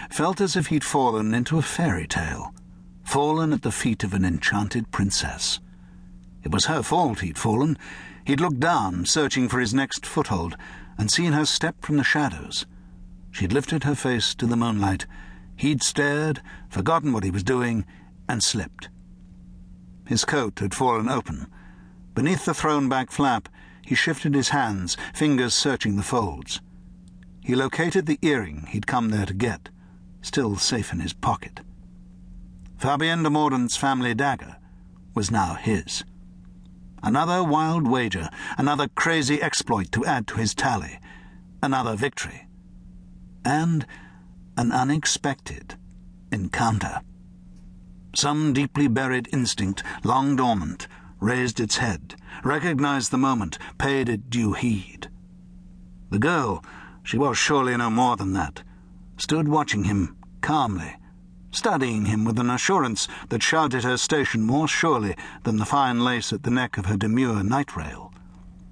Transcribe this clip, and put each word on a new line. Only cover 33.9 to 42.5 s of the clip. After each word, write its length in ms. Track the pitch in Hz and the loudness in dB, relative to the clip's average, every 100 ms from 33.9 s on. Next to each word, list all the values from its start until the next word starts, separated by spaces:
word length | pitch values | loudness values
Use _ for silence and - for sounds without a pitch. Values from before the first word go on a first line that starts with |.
| 131 123 117 | 2 2 2
dagger 420 | 143 127 - - - - - - - | 0 0 -6 -18 -20 -20 -20 -20 -8
was 160 | 117 98 | -4 0
now 240 | 110 92 | 2 0
his. 500 | - - 101 - - - - - - - - - - - - | 0 0 0 -2 -8 -10 -16 -20 -20 -20 -20 -20 -20 -20 -6
Another 400 | - 131 165 180 | 0 2 4 2
wild 440 | 170 151 160 165 131 | 4 4 4 2 2
wager, 420 | 127 117 92 80 - - - | 2 2 -2 -6 -8 -8 0
another 300 | 135 147 139 | 0 2 0
crazy 540 | - 165 165 131 147 | 0 2 2 2 2
exploit 500 | 151 - - 110 90 | 0 -2 0 -2 0
to 140 | 110 156 | -2 0
add 220 | 139 104 | 0 -2
to 80 | - | -2
his 180 | 110 | -2
tally, 460 | - 135 110 - - - - - - - - | 0 0 0 -4 -12 -18 -20 -20 -20 -18 -4
another 320 | 139 131 117 107 | 0 0 0 0
victory. 520 | 139 - - - - | -2 -4 -10 -10 -20